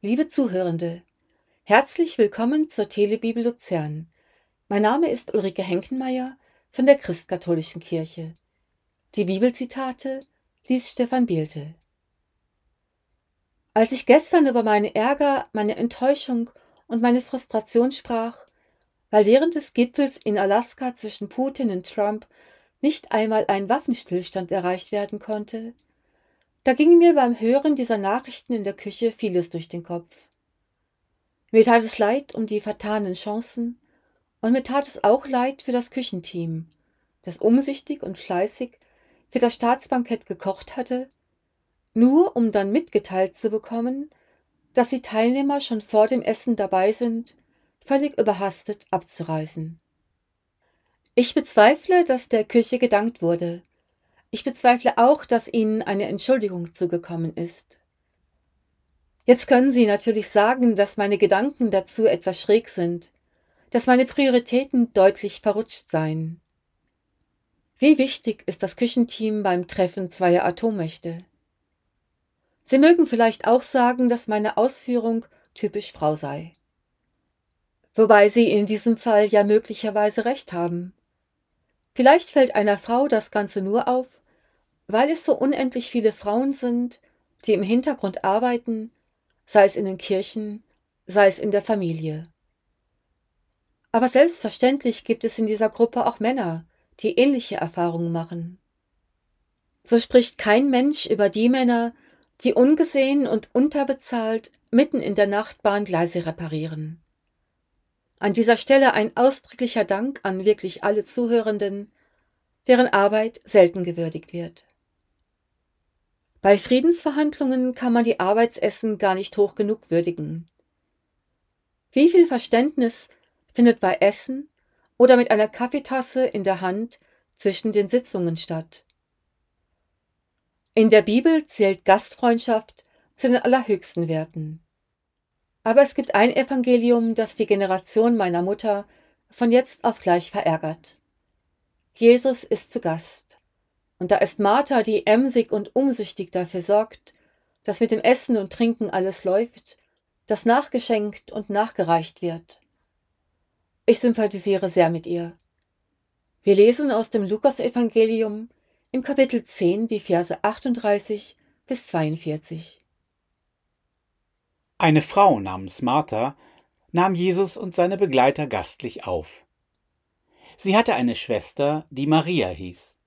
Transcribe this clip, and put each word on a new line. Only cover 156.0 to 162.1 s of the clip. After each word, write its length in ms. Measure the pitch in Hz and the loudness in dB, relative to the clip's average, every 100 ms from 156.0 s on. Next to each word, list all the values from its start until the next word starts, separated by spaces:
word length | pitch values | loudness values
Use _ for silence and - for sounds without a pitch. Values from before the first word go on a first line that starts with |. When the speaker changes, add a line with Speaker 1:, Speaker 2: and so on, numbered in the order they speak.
| _ _ _ _ | _ _ _ _
Speaker 1:
Wir 120 | - 196 | 2 6
lesen 360 | 214 240 294 | 6 6 0
aus 180 | 226 226 | -2 -2
dem 180 | 220 196 | -4 -4
Lukasevangelium 1200 | 214 277 269 247 247 233 226 226 226 220 214 226 _ _ _ _ | 0 0 0 -4 -2 0 2 2 0 -4 -6 -14 _ _ _ _
im 100 | 262 | -8
Kapitel 400 | 247 277 262 233 | -4 0 2 0
zehn 440 | - - 175 196 226 | -6 -2 0 0 -4
die 120 | 208 | -6
Verse 380 | - 175 175 - 208 | -2 -2 -2 -4 -4
achtunddreißig 920 | 220 262 240 214 208 208 208 - _ _ _ _ | -4 -6 -2 0 -2 -2 -10 -10 _ _ _ _
bis 200 | 262 - | -8 -4
zweiundvierzig. 1000 | 170 156 | -2 -4